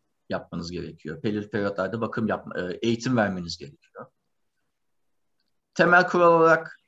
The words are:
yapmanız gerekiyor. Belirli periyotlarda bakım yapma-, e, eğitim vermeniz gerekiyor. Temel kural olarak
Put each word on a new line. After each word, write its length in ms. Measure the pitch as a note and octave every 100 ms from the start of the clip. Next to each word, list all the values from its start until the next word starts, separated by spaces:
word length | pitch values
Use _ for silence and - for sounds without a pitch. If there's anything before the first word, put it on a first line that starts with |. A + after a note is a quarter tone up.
| _ _ -
yapmanız 420 | F#2 - F2 E2+
gerekiyor. 520 | F2 D#2+ E2+ D2+ E2
Belirli 260 | A2+ G#2 G2+
periyotlarda 520 | G#2+ G2+ F#2+ F#2+ A2+
bakım 260 | A2 - G#2+
yapma-, 320 | F#2 - -
e, 200 | F2+ -
eğitim 360 | A2+ A2+ B2 B2
vermeniz 400 | G2+ F#2 E2+ E2
gerekiyor. 480 | C#2+ - _ F#2+ A#2+ _ _ _ _ _ _ _ _ _ _ _ _ _ _ _ _
Temel 340 | - E3 F3 F3+
kural 260 | F3+ E3+
olarak 440 | E3 E3 D#3+ - -